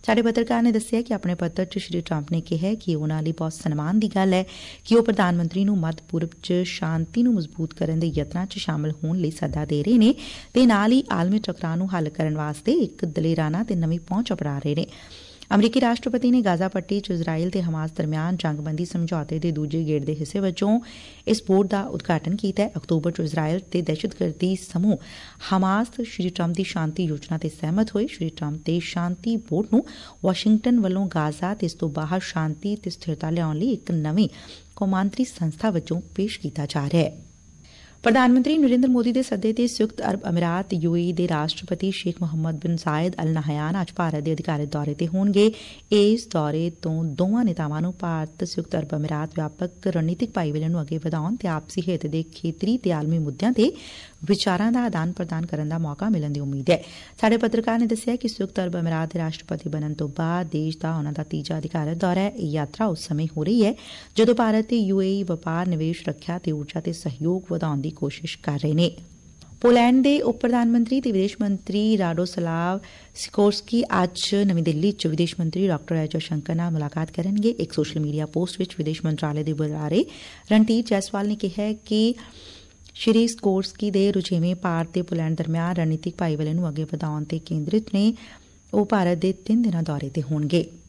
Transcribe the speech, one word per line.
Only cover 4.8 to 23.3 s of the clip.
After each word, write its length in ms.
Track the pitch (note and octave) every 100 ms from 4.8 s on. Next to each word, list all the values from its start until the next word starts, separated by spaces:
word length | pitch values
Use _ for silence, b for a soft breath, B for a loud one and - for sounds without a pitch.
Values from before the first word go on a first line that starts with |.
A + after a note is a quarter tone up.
ਕਿ 100 | -
ਉਹ 80 | A#3
ਪ੍ਰਧਾਨ 340 | A#3 G3+ F3+ F3
ਮੰਤਰੀ 260 | E3+ F#3
ਨੂੰ 140 | G3+ G3
ਮੱਧ 240 | D#3+ D#3+ -
ਪੂਰਬ 200 | E3 E3 -
'ਚ 180 | - F3+
ਸ਼ਾਂਤੀ 580 | F3+ - D#3+ E3 E3 A#3
ਨੂੰ 100 | B3
ਮਜ਼ਬੂਤ 400 | G#3+ D#3 - D#3+
ਕਰਨ 260 | - D#3 D#3+
ਦੇ 120 | E3
ਯਤਨਾਂ 300 | C#3+ C#3+ F3
'ਚ 120 | F#3+ G3+
ਸ਼ਾਮਲ 360 | - D#3 D3+ D3+
ਹੋਣ 140 | D#3+ F#3
ਲਈ 140 | D#3+
ਸੱਦਾ 340 | D#3 D3+ D3+
ਦੇ 160 | D3+ D3
ਰਹੇ 140 | D3 A#3+
ਨੇ 160 | G#3+ C#4+ B B B
ਤੇ 120 | A#3+
ਨਾਲ 260 | B3+ G#3 G#3+
ਹੀ 120 | C4 -
ਆਲਮੀ 280 | F3+ F3 G#3+
ਟਕਰਾਅ 360 | A3 E3+ E3
ਨੂੰ 180 | E3 F#3+
ਹੱਲ 140 | F#3 D3+
ਕਰਨ 280 | D#3 D#3 D3+
ਵਾਸਤੇ 340 | D3+ D3 - E4
ਇੱਕ 220 | A#3 -
ਦਲੇਰਾਨਾ 580 | F3 D3+ E3 E3 D3+ E3+
ਤੇ 120 | A3+
ਨਵੀਂ 240 | F3+ E3 E3+
ਪਹੁੰਚ 320 | E3 F#3+ A#3+
ਅਪਣਾ 260 | G3 D3+ C#3
ਰਹੇ 160 | D3
ਨੇ। 100 | D3 - B B B B B B
ਅਮਰੀਕੀ 240 | G3+ A3+ B3
ਰਾਸ਼ਟਰਪਤੀ 480 | B3 A#3 B3+ A#3+ B3
ਨੇ 80 | B3
ਗਾਜ਼ਾ 260 | G3+ E3+ F#3+
ਪੱਟੀ 320 | F#3 - G3+
'ਚ 120 | G3+
ਇਜ਼ਰਾਈਲ 380 | F3 E3 D#3+ F3
ਤੇ 120 | F#3
ਹਮਾਸ 300 | E3+ D#3+ D#3
ਦਰਮਿਆਨ 400 | D#3+ D#3 D#3 E3 F3+
ਜੰਗਬੰਦੀ 480 | D#3+ D3 D3+ D#3
ਸਮਝੌਤੇ 540 | F3 F3 E3 E3+ D3 D#3+
ਦੇ 120 | E3+
ਦੂਜੇ 320 | D3+ D3+ E3
ਗੇੜ 180 | D#3 D3+
ਦੇ 80 | C#3
ਹਿੱਸੇ 240 | D#3 D3 G3+
ਵਜੋਂ 400 | F#3+ E3+ G3+ A3+ A#3 B B B -
ਇਸ 140 | A3 -
ਬੋਰਡ 200 | F#3+ G3
ਦਾ 140 | G3+
ਉਦਘਾਟਨ 520 | G3+ - - D#3+ D#3+
ਕੀਤਾ 280 | G3+ G3 F#3+
ਹੈ। 80 | G#3+ E3+
ਅਕਤੂਬਰ 340 | - E3 E3
'ਚ 80 | E3
ਇਜ਼ਰਾਈਲ 400 | D#3+